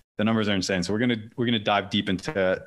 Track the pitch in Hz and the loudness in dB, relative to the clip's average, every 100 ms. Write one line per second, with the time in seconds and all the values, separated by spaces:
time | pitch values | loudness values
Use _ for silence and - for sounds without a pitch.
0 | _ - 107 113 104 98 90 95 87 107 | _ -4 0 2 2 0 0 0 0 0
1 | 123 117 107 - 120 117 107 101 98 104 | 0 -2 -4 -4 -2 0 2 2 2 0
2 | 101 92 - 98 92 92 | 0 -2 -2 0 2 0